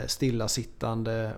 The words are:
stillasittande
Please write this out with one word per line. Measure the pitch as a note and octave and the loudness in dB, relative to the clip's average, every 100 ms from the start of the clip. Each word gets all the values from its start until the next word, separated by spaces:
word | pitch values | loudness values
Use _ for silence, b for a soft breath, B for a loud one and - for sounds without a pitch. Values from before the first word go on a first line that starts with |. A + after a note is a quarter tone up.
| A#2+ | -2
stillasittande | - C3+ A#2+ A2 - A2+ - A#2 A2+ A2+ A2+ A2 | 2 2 4 2 0 -2 -4 -2 0 0 0 -2